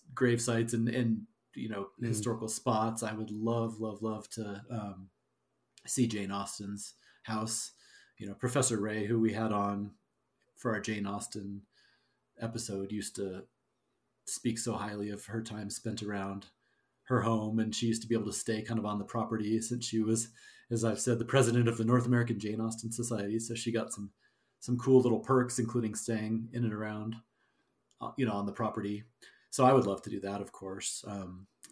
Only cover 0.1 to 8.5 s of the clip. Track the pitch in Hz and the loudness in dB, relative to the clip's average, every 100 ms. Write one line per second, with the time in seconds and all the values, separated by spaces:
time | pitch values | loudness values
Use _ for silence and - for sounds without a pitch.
0.1 | 127 123 120 120 113 117 120 120 127 117 | 2 4 4 2 0 2 0 0 2 2
1.1 | 110 - _ _ - 113 101 98 - 117 | 0 -4 _ _ -10 -8 -6 -8 -4 -2
2.1 | 107 117 117 110 - 127 110 113 113 110 | 0 0 -2 -4 -2 2 2 2 0 -4
3.1 | 107 104 107 113 117 113 107 110 101 110 | -4 -6 -2 0 2 0 -2 -6 -2 -4
4.1 | 107 - 113 104 101 - 113 101 92 95 | -4 -6 -8 -8 -8 -8 -6 -6 -10 -16
5.1 | _ _ _ _ _ _ - - - 120 | _ _ _ _ _ _ -16 -4 2 2
6.1 | 107 98 101 98 - 101 101 - - _ | 0 -2 -4 -4 -8 -8 -8 -10 -16 _
7.1 | _ - 110 110 - - - - - _ | _ -6 -4 -2 -4 -6 -12 -20 -20 _
8.1 | - 101 98 123 | -14 -12 -4 0